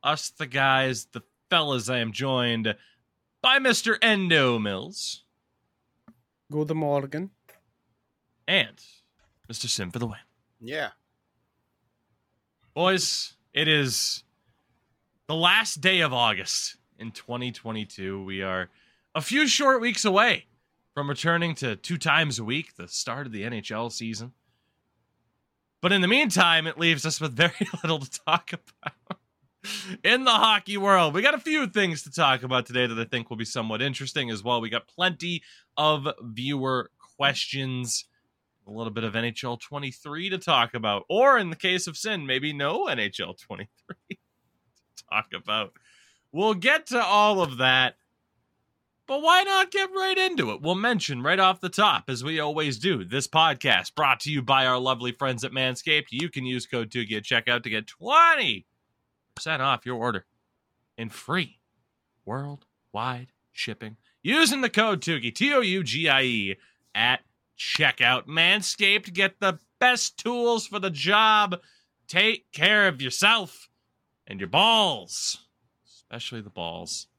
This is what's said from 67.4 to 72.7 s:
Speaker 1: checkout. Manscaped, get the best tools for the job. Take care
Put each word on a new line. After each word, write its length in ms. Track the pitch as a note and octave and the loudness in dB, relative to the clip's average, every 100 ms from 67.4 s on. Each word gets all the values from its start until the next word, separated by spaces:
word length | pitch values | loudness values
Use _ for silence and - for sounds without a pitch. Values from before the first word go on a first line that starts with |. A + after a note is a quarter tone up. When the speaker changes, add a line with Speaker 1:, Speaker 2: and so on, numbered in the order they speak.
| _ _ | _ _
Speaker 1:
checkout. 720 | - - D3 - A#2+ B2+ - | -6 2 2 4 4 2 0
Manscaped, 840 | D#3 E3+ G3+ F#3 - G3 G#3 G3+ | 2 4 2 0 0 2 2 -2
get 260 | F3 G3 - | -2 -2 0
the 180 | G3 D#3+ _ _ | -4 -4 _ _
best 400 | B3+ B3 - - | 2 2 -4 -4
tools 480 | A#3 A#3+ A#3+ A3+ - | -4 0 2 0 -2
for 140 | G3+ | -6
the 100 | F#3 | -6
job. 680 | D3 D3+ G#3 A3 G#3+ G#3 F3+ _ _ _ _ - | -4 2 4 6 4 2 -4 _ _ _ _ -4
Take 420 | F3 G#3+ A3 _ | 2 2 0 _
care 360 | - F3+ | 0 2